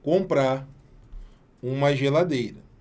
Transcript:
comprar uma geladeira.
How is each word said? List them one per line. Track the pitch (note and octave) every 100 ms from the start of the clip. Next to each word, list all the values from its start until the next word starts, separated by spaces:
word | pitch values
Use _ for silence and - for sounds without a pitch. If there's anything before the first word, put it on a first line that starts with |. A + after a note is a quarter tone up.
comprar | C#3+ F3+ F#3 C#3+ C3+ C3+ C#3 - - - - - - - _ _
uma | B2 C3+ C#3+
geladeira. | C#3 C#3 D3 F3+ C3+ A2 - - _